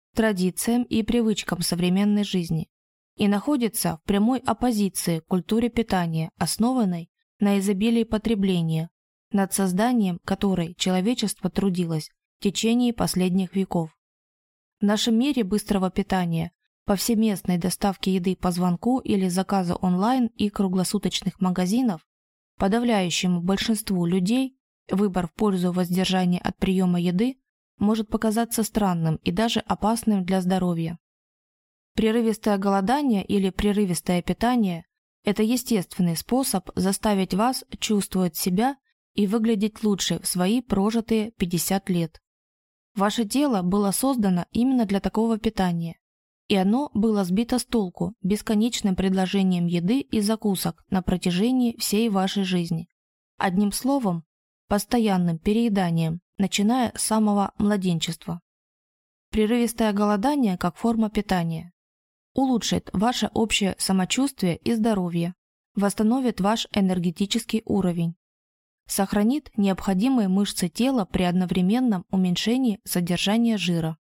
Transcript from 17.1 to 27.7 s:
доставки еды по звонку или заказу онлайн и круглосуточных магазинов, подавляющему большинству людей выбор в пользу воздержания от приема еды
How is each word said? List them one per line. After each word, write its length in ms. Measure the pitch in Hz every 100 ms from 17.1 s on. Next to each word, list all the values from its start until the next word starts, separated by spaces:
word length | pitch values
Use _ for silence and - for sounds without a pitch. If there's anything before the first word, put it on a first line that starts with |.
| 220 220 190 - 180
доставки 520 | 180 - 202 185 -
еды 260 | 185 180 180
по 160 | 180
звонку 480 | 170 180 175 233 254
или 280 | - 202 185
заказу 480 | 180 190 196 175 -
онлайн 520 | 185 180 214 262 233 -
и 140 | 208
круглосуточных 920 | - 196 185 175 208 190 - 185 -
магазинов, 640 | 185 180 180 233 254 160 _ _ _ _ _ -
подавляющему 840 | 190 226 240 214 180 - 180 175
большинству 640 | 175 196 - 214 - 185 170
людей 520 | 190 180 247 262 _ _ _ -
выбор 380 | 190 208 180 170
в 60 |
пользу 380 | - 214 185 180
воздержания 680 | 180 180 180 185 185 180 180
от 180 | - -
приема 420 | 185 185 185 175
еды 380 | 175 180 247 262 _ _ _